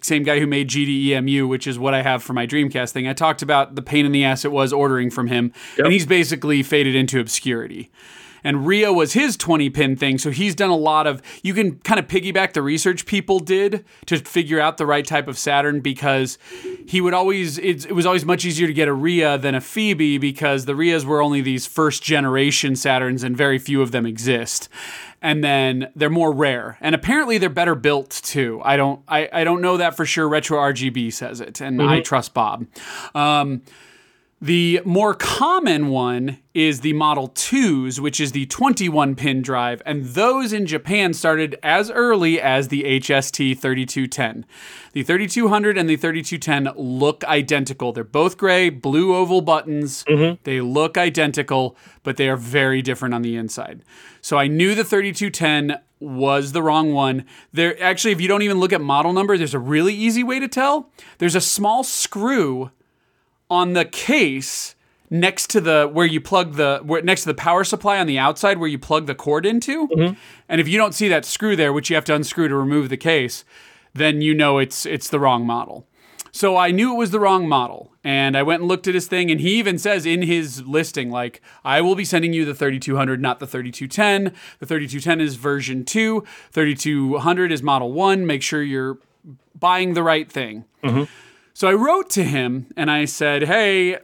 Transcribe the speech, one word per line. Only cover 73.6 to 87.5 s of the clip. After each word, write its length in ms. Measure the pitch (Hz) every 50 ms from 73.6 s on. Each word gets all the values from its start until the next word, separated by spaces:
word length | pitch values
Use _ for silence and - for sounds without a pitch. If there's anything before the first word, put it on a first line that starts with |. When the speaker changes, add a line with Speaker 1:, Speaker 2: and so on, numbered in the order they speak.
| - - - _ _ _ -
Speaker 1:
then 260 | 131 151 156 147 147
you 140 | 151 156 151
know 240 | 151 151 143 139 139
it's, 300 | 135 131 - - - 156
it's 200 | 160 139 - -
the 100 | - 147
wrong 260 | 139 135 127 117 120
model. 400 | 117 117 117 117 - - - - _ _ _ _ _ _ - - -
So 260 | - - - 196 185 180
I 140 | 180 175
knew 240 | 180 185 226 254 247
it 20 | 233
was 140 | 233 190
the 80 | 180 220
wrong 280 | 208 196 190 185 180 160
model, 460 | 143 135 123 120 135 - - - _ _ -
and 320 | 143 139 139 139 135 135
I 60 | 135
went 200 | 139 151 165 165
and 60 | 175 175
looked 200 | 185 180 185 190
at 80 | 180
his 100 | 180 175
thing, 240 | - 190 180 180 170
and 100 | 160 151
he 200 | 143 180 202 233
even 180 | 226 202 180 165
says 300 | - 208 208 190 151 165
in 160 | 165 175 180
his 420 | 160 170 170 160 147 123 135 127
listing, 460 | 131 139 156 165 139 - 147 131 123
like, 280 | 120 123 123 120 - - _ - - - -
"I 180 | 135 135 151
will 140 | 170 180 190
be 80 | 185 202
sending 300 | 147 - 170 165 170 165
you 120 | 165 160
the 100 | 147 143
thirty-two 420 | 135 151 139 135 131 131 - 135 139
hundred, 240 | 135 131 131 127
not 180 | 135 131 127 -
the 80 | 143 -
thirty-two 400 | - 135 240 123 120 - 139 135
ten. 460 | - - 214 208 202 196 196 190 180 - - - - -
The 60 | -
thirty-two 340 | 139 165 156 147 127 123 143
ten 220 | 135 165 165 160
is 140 | 160 147 135
version 500 | 117 120 143 139 139 135 131 131 131 127
two, 400 | - - 220 220 220 220 214 214 - - - - -
thirty-two 680 | - 160 156 147 143 131 - 151 151 143 139 131 139 147
hundred 340 | 127 165 180 180 185 175